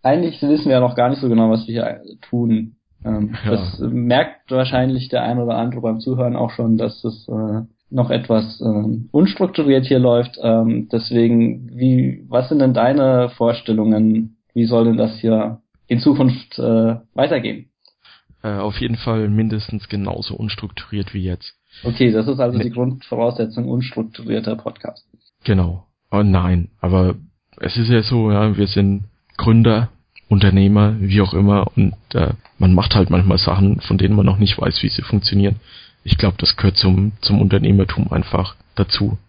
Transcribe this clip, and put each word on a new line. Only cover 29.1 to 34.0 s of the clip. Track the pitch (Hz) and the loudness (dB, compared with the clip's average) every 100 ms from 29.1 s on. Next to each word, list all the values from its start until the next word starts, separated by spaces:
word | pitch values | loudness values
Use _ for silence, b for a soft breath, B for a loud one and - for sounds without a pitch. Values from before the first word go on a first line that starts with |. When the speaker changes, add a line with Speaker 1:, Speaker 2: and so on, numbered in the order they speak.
| _ _ - | _ _ -4
Speaker 2:
Gründer, | - 113 113 110 113 _ _ - _ | 4 6 6 2 -2 _ _ -20 _
Unternehmer, | 101 98 98 98 104 104 110 | 2 4 4 4 6 4 2
wie | 98 101 | 0 2
auch | 95 | 2
immer, | 87 101 101 - - | 2 2 2 0 0
und, | - - _ | 0 -2 _
äh, | - 78 - _ _ | -2 -2 -4 _ _
man | 92 | 4
macht | 90 85 | 4 4
halt | 104 92 | 2 2
manchmal | 90 95 90 | 2 2 2
Sachen, | - 95 98 107 | 0 2 2 2
von | - | -2
denen | 95 | 0